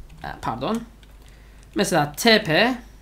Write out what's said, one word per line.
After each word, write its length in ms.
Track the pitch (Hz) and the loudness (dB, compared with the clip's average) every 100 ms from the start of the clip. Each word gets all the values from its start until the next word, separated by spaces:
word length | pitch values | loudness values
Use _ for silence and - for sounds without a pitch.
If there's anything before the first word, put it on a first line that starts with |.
| - - | -14 -14
e, 40 | - - | -12 -8
pardon. 400 | 143 117 147 226 226 - - - - - - - - 208 | -6 -4 -4 -4 -6 -16 -20 -20 -20 -20 -20 -20 -8 -2
Mesela 360 | 196 170 147 | 0 2 0
T 320 | - 233 214 | 0 2 4
P 340 | 214 156 233 247 - - | 4 2 2 0 -8 -20